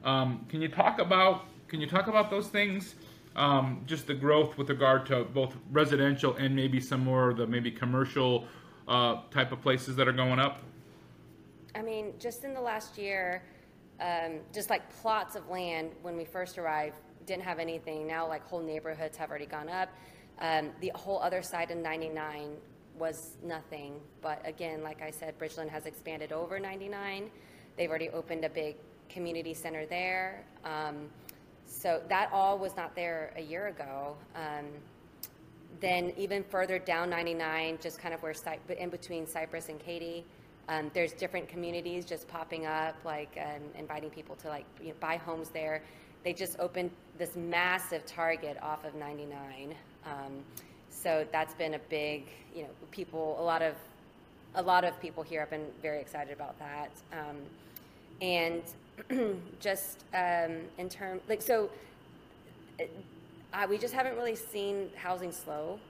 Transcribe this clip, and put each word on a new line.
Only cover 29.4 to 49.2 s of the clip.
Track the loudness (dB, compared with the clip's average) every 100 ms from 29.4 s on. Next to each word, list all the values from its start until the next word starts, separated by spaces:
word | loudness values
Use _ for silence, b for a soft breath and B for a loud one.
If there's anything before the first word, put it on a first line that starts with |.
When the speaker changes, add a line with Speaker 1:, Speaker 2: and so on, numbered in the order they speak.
| -6
Speaker 2:
center | -6 -6 -6 -4
there. | -2 0 0 -2 -6 -16 -12 -6
Um, | -4 -4 -6 -10 -16 B B B -20 -16
so | -4 0 0 2
that | 2 4
all | 4 4 4
was | 0 -4
not | -6 -4
there | -2 -2 -6 -8
a |
year | -6 -4 -6
ago. | -6 -8 -6 -6 -8 -12 -8
Um, | -6 -6 -8 -12 -16 -20 -20 -18 -18 -18 -20 -20 -18 -4
then | 2 2 2 -2
even | -2 -2
further | -2 0 2 0
down | 0 0 2
ninety-nine, | 0 0 0 0 0 -2 -4
just | -6 -8
kind | -6 -6
of |
where | -6
Cy-, | -6 -8 -8 -8 -6
in | -6
between | -8 -8 -8 -6
Cypress | -6 -4 -6 -8
and | -12
Katy, | -10 -8 -6 -8 -12 B B B -4
um, | -2 0 0
there's | 0
different | 0 -4 -4 -6
communities | -6 -4 -4 -4 -6 -6
just | -8 -8
popping | -10 -8 -6 -2
up, | 0 0 -4 -6
like, | -6 -6 -8
um, | -6 -6 -10 -12
inviting | -8 -8 -8
people | -12 -14 -12
to, | -8
like, | -8 -10 -14
you | -14
know, | -6
buy | -2 -2
homes | -2 -6 -4
there. | -4 -2 -2 -6 B B B
They | -4
just | -2 -4 -2
opened | -2 -2 -4 -6 -20 -8
this | -6 -4
massive | 0 2 4 2 0 -4 -6
Target | 0 2 2 -2 -6
off | -4 -4
of | -6 -8
ninety-nine. | -8 -8